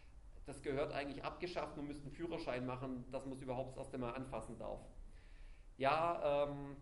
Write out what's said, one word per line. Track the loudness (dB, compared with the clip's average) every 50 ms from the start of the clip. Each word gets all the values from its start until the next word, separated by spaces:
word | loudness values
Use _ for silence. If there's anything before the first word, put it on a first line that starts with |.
| -14 -14 -14 -14 -12 -12 -12 -10 -8
das | -8 -8 -4 0
gehört | 2 2 4 2 2
eigentlich | 2 0 0 -2 -2 -2 -2
abgeschafft, | -2 -2 -2 -2 -2 0 0 -2 -2 -2
man | -4 -4
müsste | -4 -4 -4 -6
einen | -6 -6
Führerschein | -4 -2 -2 -2 0 0 0 0 2 2
machen, | 0 0 0 0 -2 -2 -2 -4 -4
dass | -4 -2 -2
man | -4 -4
es | -2 -2
überhaupt | 0 0 0 0 -2 -2
das |
erste | -6 -6 -2 -2 0
Mal | 0 0 0
anfassen | -2 -2 -2 -2 -2 -2 -4 -6
darf. | -4 -4 -4 -4 -4 -6 -10 -10 -10 -10 -10 -10 -12 -12 -12 -12 -12 -12 -12 -12 -12 -14 -10 -2
Ja, | 4 6 6 8 8 8 6 6 6 6 6 8 8 6 4
ähm, | 2 0 -4 -4 -6 -8